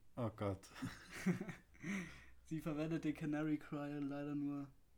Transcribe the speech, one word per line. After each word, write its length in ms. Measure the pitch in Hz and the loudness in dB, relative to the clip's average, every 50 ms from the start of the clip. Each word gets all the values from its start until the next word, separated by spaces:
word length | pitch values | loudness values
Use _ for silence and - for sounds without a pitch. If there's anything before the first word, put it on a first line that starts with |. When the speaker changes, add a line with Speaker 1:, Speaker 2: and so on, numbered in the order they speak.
| - - - - | -18 -10 -2 0
Speaker 1:
Oh 120 | 123 110 107 | 0 0 2
Gott. 320 | - 110 101 95 92 - - - - - - - - - - - - - | 2 2 2 2 2 -2 -12 -8 -4 -4 -4 -4 -6 -12 -10 -8 0 2
Speaker 2:
<laughs> 1200 | 190 175 - 190 220 - - - - - - - 160 202 196 175 156 - - - - - - - | 2 4 2 0 -4 -6 -8 -10 -18 -18 -10 -4 -2 -2 0 -2 -4 -8 -12 -14 -16 -16 -16 -6
Sie 140 | - 160 156 | -4 -4 -2
verwendet 420 | 151 175 151 147 156 160 165 156 - | 0 0 0 2 2 2 2 2 4
den 100 | 156 151 | 2 2
Canary 440 | - 165 147 151 147 156 156 151 151 | 2 2 2 2 4 4 4 2 2
Cry 420 | - - - 147 143 143 147 147 | 2 -2 -2 -2 0 0 0 0
leider 360 | 143 139 139 143 143 147 147 | 0 0 0 0 -2 0 2
nur 320 | 147 143 143 143 143 143 139 - - - - - | 2 2 2 0 0 -4 -6 -10 -18 -20 -20 -20